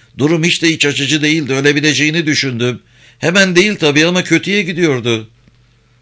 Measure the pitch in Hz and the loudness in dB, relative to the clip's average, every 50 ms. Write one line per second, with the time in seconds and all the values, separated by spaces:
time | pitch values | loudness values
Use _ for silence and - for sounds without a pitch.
0 | _ _ - - 123 151 170 165 156 175 170 - 165 165 160 131 - 143 139 127 | _ _ -6 -2 0 0 2 2 0 0 -2 0 0 -2 0 0 0 -2 -2 -2
1 | 143 127 147 156 147 151 156 165 151 117 135 135 135 143 147 147 147 156 143 123 | -2 -2 -2 0 0 0 0 0 -2 -2 -2 0 2 2 2 2 0 0 0 0
2 | 147 151 156 170 165 151 147 - - 135 127 113 120 123 123 104 _ _ _ _ | 0 0 0 -2 -2 -2 -2 -2 -2 -4 -4 -2 -2 -2 -4 -4 _ _ _ _
3 | - - - - - 156 175 202 196 190 175 175 190 214 202 - 165 147 139 147 | -20 -20 -14 -4 -2 0 2 2 2 2 4 2 2 2 2 0 0 0 2 2
4 | 156 170 180 180 170 - 165 160 - 175 196 208 202 160 190 151 175 160 135 123 | 2 2 2 0 0 0 0 0 0 0 -2 -2 -2 -4 -2 -2 0 0 0 0
5 | 110 120 117 110 110 107 _ _ _ _ _ _ _ _ _ _ _ _ _ _ | 0 -2 -2 -2 -4 -10 _ _ _ _ _ _ _ _ _ _ _ _ _ _